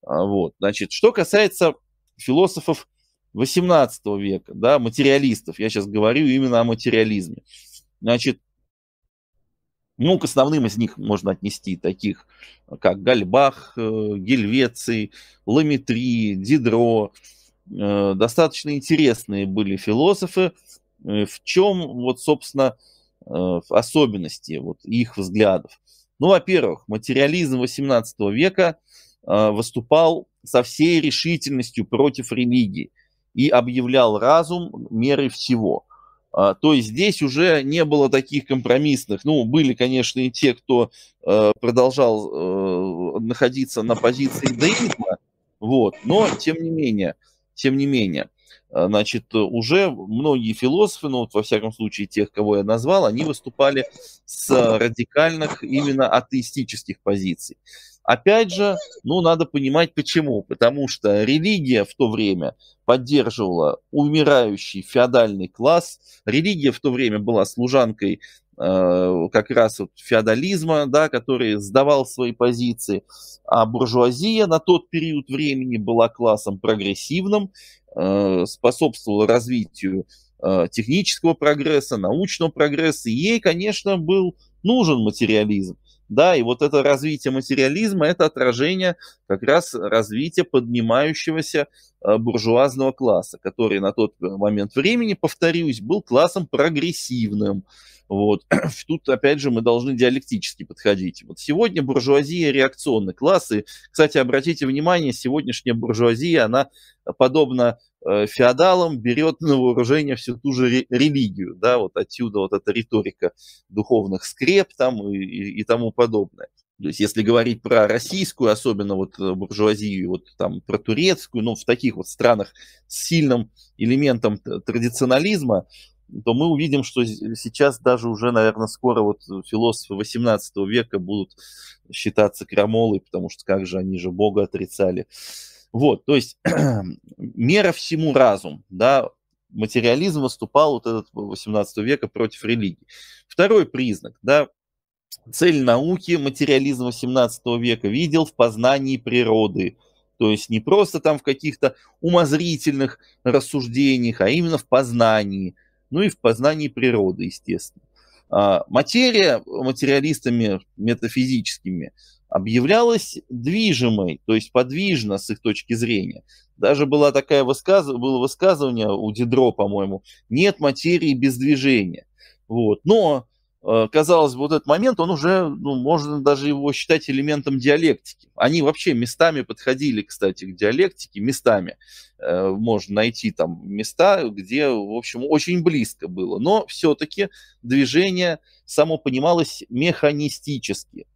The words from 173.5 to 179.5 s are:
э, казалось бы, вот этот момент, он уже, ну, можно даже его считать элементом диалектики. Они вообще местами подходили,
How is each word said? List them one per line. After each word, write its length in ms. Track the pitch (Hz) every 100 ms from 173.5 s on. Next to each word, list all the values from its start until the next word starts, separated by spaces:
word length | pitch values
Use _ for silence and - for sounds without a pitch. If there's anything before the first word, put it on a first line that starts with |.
| _
э, 240 | - 110 110
казалось 420 | 151 151 170 151
бы, 60 | 123
вот 120 | 143
этот 120 | 156 139
момент, 340 | 156 247 233
он 120 | 170
уже, 360 | 165 156 190 170
ну, 280 | 143 143 135
можно 440 | 127 165 147 147
даже 280 | 139 139 143
его 260 | 139 143
считать 360 | 139 - 160 156
элементом 480 | 135 143 147 139 139
диалектики. 680 | 127 147 165 120 - - _ -
Они 260 | 123 165
вообще 320 | 147 160 -
местами 480 | 120 120 - 165 156
подходили, 600 | -